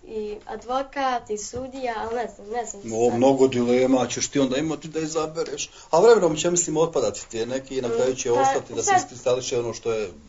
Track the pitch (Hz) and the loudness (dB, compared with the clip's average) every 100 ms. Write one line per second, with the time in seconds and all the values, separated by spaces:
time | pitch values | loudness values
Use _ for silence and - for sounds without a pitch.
0 | - 220 208 208 - 214 214 262 277 285 | -10 -8 -8 -10 -12 -14 -6 -6 -4 -4
1 | 262 247 240 214 - 247 262 269 247 220 | -2 -2 -4 -8 -8 -10 -10 -8 -6 -6
2 | 220 233 208 - 202 240 226 202 117 113 | -6 -6 -6 -10 -10 -8 -8 -10 -6 2
3 | 120 117 131 135 131 120 120 123 131 131 | 2 6 4 6 4 4 2 4 4 2
4 | 117 - - 143 135 131 160 147 165 156 | 2 -2 -2 0 0 0 -4 -6 -6 -6
5 | 156 160 156 160 156 - - - - 160 | -4 -4 -4 -6 -8 -6 -10 -12 0 6
6 | 220 226 175 156 175 175 - 156 165 147 | 8 8 6 2 0 0 0 0 2 2
7 | 110 - - 113 117 131 135 131 120 117 | -2 -4 -10 -6 -4 -4 -4 -4 -2 0
8 | 127 127 127 120 269 269 - 220 113 381 | 0 0 0 2 2 0 -4 -4 2 2
9 | 370 - - 127 123 120 117 110 117 110 | 0 -4 0 0 0 -4 -4 -6 -4 -4
10 | 101 - | -4 -10